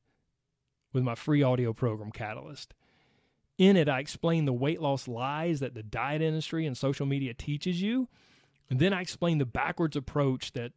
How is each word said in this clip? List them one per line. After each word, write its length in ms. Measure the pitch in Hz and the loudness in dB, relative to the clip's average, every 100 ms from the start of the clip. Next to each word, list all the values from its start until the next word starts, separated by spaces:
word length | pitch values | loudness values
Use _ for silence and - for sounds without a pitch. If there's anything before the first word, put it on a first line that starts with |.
| _ _ _ _ _ _ _ _ _ | _ _ _ _ _ _ _ _ _
with 120 | 131 | -2
my 100 | 127 | -2
free 280 | 113 - 147 | -2 2 4
audio 300 | 131 127 120 | 4 4 0
program, 380 | 110 120 107 104 | 0 -2 -2 -8
Catalyst. 640 | - 107 123 151 147 - - _ _ _ _ _ _ _ - | -8 -8 -8 -12 -16 -18 -20 _ _ _ _ _ _ _ 4
In 200 | 190 190 | 6 8
it, 120 | 143 | 4
I 120 | 131 | 0
explain 460 | 147 - 165 165 143 | -4 -2 0 2 2
the 60 | |
weight 280 | 123 139 170 | 2 0 0
loss 260 | 151 135 - | -2 -2 -4
lies 540 | 117 135 147 170 147 | -4 -4 -2 -2 -2
that 140 | 127 | -4
the 80 | 120 | -8
diet 400 | 107 113 117 156 | -8 -4 -2 0
industry 440 | 160 156 - 165 156 | 0 0 -2 -2 -2
and 100 | 123 | -2
social 300 | 139 143 139 | -2 0 0
media 280 | 139 131 | -2 -4
teaches 480 | 117 - 147 185 175 | -6 -6 -4 -2 -2
you. 260 | 202 254 247 _ _ _ _ _ - | 0 0 -2 _ _ _ _ _ -4
And 100 | 127 | 2
then 120 | 180 | 2
I 80 | 185 | 2
explain 380 | 147 - 170 156 | -4 -2 0 2
the 80 | 127 | 0
backwards 500 | 131 151 170 165 147 | 0 -2 0 0 0
approach 560 | - 147 139 127 - | -2 0 2 0 -4
that 200 | 127 120 | -8 -10